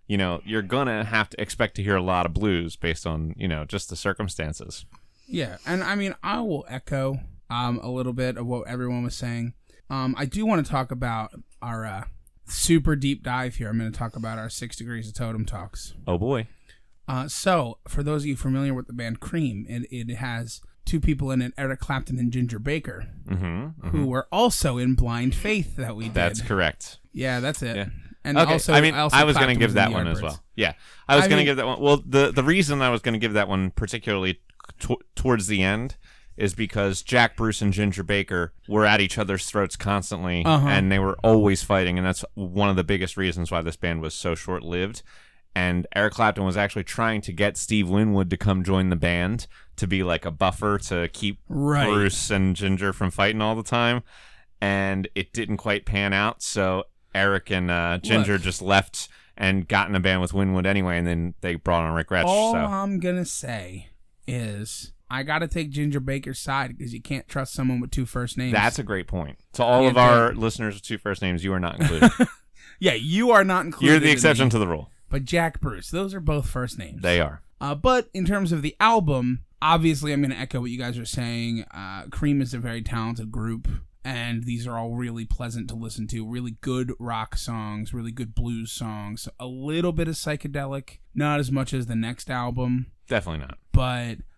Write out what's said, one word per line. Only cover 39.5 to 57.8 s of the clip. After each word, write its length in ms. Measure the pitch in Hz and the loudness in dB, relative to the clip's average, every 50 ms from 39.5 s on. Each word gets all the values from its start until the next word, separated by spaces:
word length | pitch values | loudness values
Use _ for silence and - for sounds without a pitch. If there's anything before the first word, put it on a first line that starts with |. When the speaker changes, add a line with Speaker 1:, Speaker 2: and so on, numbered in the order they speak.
| - 107 98 92 - | 0 0 0 0 -2
Speaker 1:
constantly, 720 | - - 98 101 101 95 - 107 85 90 90 87 87 85 | -4 -2 -2 -2 -2 -2 -4 -6 -6 -4 -2 0 0 2
Speaker 2:
Uh-huh. 220 | 165 160 147 135 143 | 4 4 4 4 4
Speaker 1:
and 200 | 101 98 95 95 | 4 4 4 4
they 100 | 95 98 | 4 2
were 180 | 98 98 95 - | 2 0 0 2
always 420 | - 110 113 110 104 101 95 - - | 6 6 8 8 8 6 4 2 2
fighting, 340 | - 104 95 92 90 87 90 | 2 2 2 4 2 2 2
and 100 | 90 92 | 0 0
that's 160 | 90 - - - - | 0 -2 -6 -10 -8
one 360 | 104 101 87 90 101 104 101 | -8 -6 -4 0 2 2 4
of 80 | 95 92 | 4 2
the 60 | 87 | 2
biggest 320 | 80 101 92 90 87 - 98 | 2 0 0 -2 -4 -2 -2
reasons 340 | 95 92 82 87 85 - | -2 -2 0 -2 -2 -2
why 100 | 95 85 | -2 -2
this 140 | 82 82 80 | -2 -4 -4
band 260 | - - 87 85 80 | -4 -4 -4 -2 -4
was 120 | 78 78 - | -4 -6 -8
so 220 | - - 90 85 | -6 -4 -4 -4
short-lived. 680 | 80 - - 92 85 - 82 85 90 92 101 120 - - - - - - - _ _ - _ - | -4 -4 -6 -6 -6 -6 -4 -4 -2 -2 -4 -6 -10 -16 -18 -20 -20 -20 -20 _ _ -18 _ -4
And 300 | 92 90 90 87 90 87 - - | -2 0 0 0 0 -2 -2 0
Eric 180 | 101 104 107 - | 0 0 0 2
Clapton 280 | - 113 107 98 101 98 | 2 2 2 2 0 0
was 120 | 95 87 104 | 0 0 0
actually 280 | 101 98 - 104 90 | 0 0 -2 -4 -6
trying 360 | - - - 113 113 110 104 | -6 -2 -2 0 0 0 -2
to 100 | - - | -4 -6
get 260 | 85 82 101 104 - - | -2 0 0 0 0 -2
Steve 300 | - - 113 107 98 87 | -2 0 2 2 4 4
Winwood 440 | 95 101 110 110 101 98 95 87 | 4 4 4 4 4 4 2 2
to 60 | 95 - | 0 0
come 260 | - 101 95 92 90 | 0 2 2 2 2
join 260 | 95 95 92 92 92 | 2 2 2 2 2
the 60 | 90 | 2
band 500 | 82 85 87 87 87 87 92 113 120 - - - - - - - | 2 2 2 2 2 0 0 -2 -4 -6 -10 -16 -20 -20 -18 -8
to 100 | - 104 | -6 -2
be, 160 | 90 98 95 | 0 0 0
like, 240 | 92 87 85 82 - | 2 0 0 -2 -2
a 60 | 87 | -4
buffer 480 | 80 73 95 92 87 - 107 104 101 101 | -2 0 0 0 0 0 0 0 0 0
to 280 | - - 98 87 85 - - | -2 -2 -2 -2 -2 -2 -4
keep 240 | - 113 101 98 - - - | -4 -4 -4 -4 -6 -8 -8
Speaker 2:
Right. 380 | 170 143 143 143 147 143 139 110 | -4 -2 0 2 2 2 4 4
Speaker 1:
Bruce 440 | 104 104 101 95 92 - - - | 4 4 4 4 2 0 -2 0
and 240 | 107 98 95 95 90 | 2 4 4 2 2
Ginger 360 | - 101 95 95 90 101 98 | 2 0 0 0 2 0 -2
from 200 | 92 - 104 90 | 0 0 -2 -2
fighting 280 | - - 98 104 110 110 | 0 2 2 2 2 2
all 160 | 107 107 110 | 0 0 0
the 60 | 110 | -2
time, 400 | 107 - - 120 120 117 120 120 - - - - - - - - - - - - | -2 -2 0 2 2 2 2 0 -4 -8 -14 -20 -20 -20 -20 -20 -20 -20 -8 -2
and 460 | 104 98 98 98 98 98 95 95 92 - - | 0 0 2 2 0 0 0 -2 -4 -4 -4
it 180 | 101 90 - - | -4 -4 -4 -4
didn't 240 | 120 113 90 107 98 | -4 -4 -2 -4 -2
quite 280 | - 110 101 101 - | 0 0 -2 0 0
pan 260 | - 101 98 101 101 98 | -2 0 0 0 2 2
out, 280 | 98 104 110 120 - | 2 2 0 0 -4
so 440 | - - - 107 95 92 92 95 - - - _ _ _ - | -6 -4 0 0 2 2 2 0 -2 -6 -12 _ _ _ 0
Eric 380 | 95 98 101 98 92 - - | 2 2 4 2 0 0 0
and, 180 | 98 92 90 87 | 0 0 2 2
uh, 300 | 87 87 | 0 0